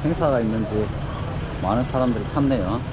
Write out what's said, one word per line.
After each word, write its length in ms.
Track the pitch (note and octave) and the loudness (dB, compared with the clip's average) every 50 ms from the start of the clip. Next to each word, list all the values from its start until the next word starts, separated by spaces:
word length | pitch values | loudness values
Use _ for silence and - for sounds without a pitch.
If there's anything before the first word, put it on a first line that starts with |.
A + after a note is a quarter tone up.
| - | 0
행사가 360 | D3 E3+ D#3+ E3 D3+ C#3 B2 | 0 0 2 2 2 2 2
있는지 480 | A2+ A2 A2 A2 A2 G#2 G#2 G#2+ G#2+ G2+ - - - - - - - - - - - - - - | 2 2 0 0 0 0 0 0 0 0 -2 -4 -4 -4 -4 -4 -4 -4 -4 -4 -4 -4 -4 -2
많은 220 | - F#2 G#2 A#2 B2 | 0 2 2 2 0
사람들이 380 | - - C3 B2+ B2+ A#2 A2 G2+ - - | 0 0 2 2 2 2 0 -2 -2 0
찾네요. 460 | C#3+ C#3 C#3 C3+ A#2 F#2 F#2 G#2 B2+ C3 - | 2 2 2 2 2 0 0 -2 -2 -4 -4